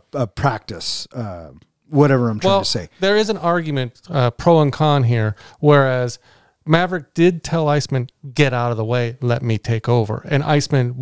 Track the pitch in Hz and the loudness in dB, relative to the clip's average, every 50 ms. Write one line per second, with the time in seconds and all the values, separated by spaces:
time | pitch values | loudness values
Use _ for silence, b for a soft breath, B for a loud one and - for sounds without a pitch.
0 | _ _ - 143 127 101 - - - 143 120 107 _ - 107 85 - - - - | _ _ -6 -6 -6 -6 -6 -2 -2 -2 -2 -2 _ -12 -14 -12 -10 -8 -8 -10
1 | - - - 127 117 104 92 87 82 76 - - _ _ _ _ _ - 156 139 | -10 -12 -12 -10 -10 -10 -10 -12 -16 -18 -20 -20 _ _ _ _ _ -4 2 4
2 | 147 143 139 127 123 117 110 107 - 190 196 196 - - - 110 87 - _ - | 4 4 4 2 0 0 -2 0 0 2 2 2 0 -2 -4 -6 -8 -10 _ -4
3 | 185 190 208 214 220 208 220 175 151 170 170 175 165 156 147 139 127 120 - _ | 0 0 2 2 0 0 -2 -4 -2 -2 -2 -2 -2 -4 -4 -4 -4 -6 -8 _
4 | _ - 170 147 123 120 - - - 175 170 160 151 143 127 - 156 151 147 143 | _ -6 -2 0 0 0 -2 0 2 4 4 4 4 2 0 0 0 2 2 2
5 | 131 117 123 117 110 107 101 B B B B B - 147 147 143 139 135 127 127 | 2 2 2 0 0 -2 -4 B B B B B 4 4 6 6 6 4 2 0
6 | 123 123 113 - b b b b b b b b b 156 156 165 180 185 180 180 | -2 -4 -6 -8 b b b b b b b b b 0 2 2 2 0 -2 -6
7 | 143 _ - - 170 180 185 165 - - - 170 160 147 147 147 139 - 143 131 | -8 _ -2 2 2 2 2 2 -4 -4 -2 -2 0 2 0 0 0 -2 -4 -4
8 | 123 131 _ _ - 143 123 - 151 135 127 123 120 120 120 110 110 110 120 123 | -4 -6 _ _ -20 -8 0 0 0 2 2 0 -2 -2 -2 -2 -2 -2 -2 -2
9 | 120 117 120 - 127 120 117 - 131 120 110 104 - - 117 110 - - 120 120 | -2 -4 -6 -4 -2 -2 -2 0 0 -2 -2 -2 -2 -2 -4 -2 0 0 2 2
10 | 110 104 110 - - - 147 135 147 156 151 147 143 - - 135 123 120 123 127 | 2 0 -4 -8 -6 -2 -2 0 0 2 0 0 0 0 0 0 0 -2 -4 -2